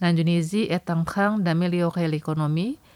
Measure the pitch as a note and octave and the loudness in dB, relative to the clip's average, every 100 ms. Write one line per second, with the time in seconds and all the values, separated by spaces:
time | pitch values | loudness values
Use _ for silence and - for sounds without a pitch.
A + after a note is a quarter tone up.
0 | F3 E3+ E3 E3+ D#3+ G3+ A3 F3 - E3 | 0 2 2 2 0 -2 0 -2 -2 -2
1 | E3 G3+ G3+ G#3+ F3+ E3 F3+ F3 E3+ F3 | -2 0 0 0 0 0 0 0 0 0
2 | E3 D#3 - D#3 D3+ D#3 G#3+ D4 _ | -2 -2 -2 -2 0 0 -2 -6 _